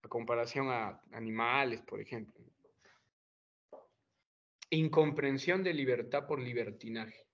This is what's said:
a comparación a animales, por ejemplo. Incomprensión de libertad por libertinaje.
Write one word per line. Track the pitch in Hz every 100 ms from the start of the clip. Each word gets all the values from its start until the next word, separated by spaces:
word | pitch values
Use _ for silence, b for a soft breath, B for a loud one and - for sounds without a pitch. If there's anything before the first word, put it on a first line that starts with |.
a | 113
comparación | 117 113 120 117 139 135
a | 120 104 - -
animales, | 117 113 110 117 135 135 110
por | - 104
ejemplo. | 110 117 107 - - _ _ _ b b _ _ _ _ _ _ _ - - _ _ _ _ _ _ _ -
Incomprensión | 160 160 160 151 147 139 135 170 190
de | 185
libertad | 156 131 120 120 139 143
por | 143
libertinaje. | 123 120 107 107 113 113 110 - -